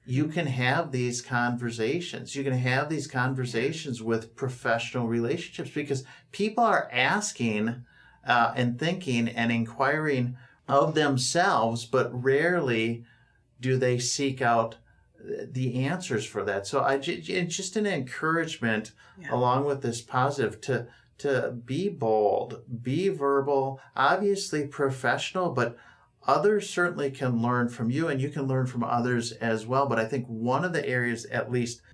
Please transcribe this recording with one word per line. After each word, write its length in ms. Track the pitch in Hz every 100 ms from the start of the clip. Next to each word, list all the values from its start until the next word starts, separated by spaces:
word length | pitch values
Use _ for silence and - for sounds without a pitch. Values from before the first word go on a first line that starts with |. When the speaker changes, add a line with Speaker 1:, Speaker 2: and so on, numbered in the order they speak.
| -
Speaker 1:
you 200 | 127 151
can 180 | 170 151
have 460 | 127 127 151 156
these 280 | 131 123 120
conversations. 1160 | - 123 120 120 120 113 113 165 175 - - 139
You 80 |
can 100 | 139
have 360 | 127 127 131 147
these 180 | 151 127
conversations 960 | 127 127 131 120 113 135 160 143 113
with 320 | 110 113 - -
professional 720 | 131 - 123 113 - 127 117
relationships 640 | 117 117 170 - - -
because 320 | 151 143 135 - - _
people 320 | - 208 214
are 240 | 233 180 -
asking, 920 | 123 131 202 202 - 117 104 110 127 - _ - - -
uh, 260 | 120 117 -
and 220 | 120 120
thinking 500 | 160 185 143 120 113
and 240 | 120 117
inquiring 840 | 117 113 - 135 151 156 135 123 127 - _ -
of 260 | 139 156
themselves, 920 | 151 147 131 - 170 190 143 113 117 -
but 260 | 127 123 123
rarely 800 | 127 139 170 180 139 113 113 117 - _ _ _ _ -
do 180 | 123 131
they 200 | 127 123
seek 440 | 123 - 139 131
out 340 | 120 117 113 - _ _ _ -
the 640 | 101 - 104 127 127 123 135
answers 400 | 175 - 113 -
for 180 | 107
that. 240 | 101 98 -
So 140 | 139
I 160 | 123 139
ju-, 240 | 143 170
ju-, 120 | 165
it's 220 | 185 175 -
just 180 | 185 220
an 120 | 208
encouragement 1040 | 165 123 - 156 165 165 - 117 107 110 - - -
Speaker 2:
Yeah. 140 | 165
Speaker 1:
along 320 | 123 123 131 143
with 160 | 135
this 200 | 120 117
positive 600 | - 127 139 139 110 -
to, 260 | - 117 - - _ -
to 320 | 147 131 - 120 117
be 240 | 139 202
bold, 720 | 151 113 110 104 104 - - - 117
be 260 | 123 147 190
verbal, 680 | 151 139 139 135 139 135 135 - -
obviously 720 | 139 180 202 190 - 151 139
professional, 840 | - 135 131 123 139 - 185 180
but 260 | 123 117 - - - _ _ -
others 400 | 147 196 208 196
certainly 440 | - 175 - 143
can 280 | 135 131 117
learn 300 | 120 123 120
from 220 | - 117
you 160 | 135 165
and 120 | 135
you 100 | 143
can 180 | 147 135
learn 180 | 131 127
from 180 | 120
others 480 | 113 120 120 120 113
as 340 | - 117 110 110
well. 180 | 131 139
But 140 | 113
I 60 | 110
think 200 | 135 113
one 400 | 110 117 139 180
of 80 |
the 100 | 160
areas, 420 | - 127 120 113 -
at 260 | 123 113
least, 300 | 123 117 - -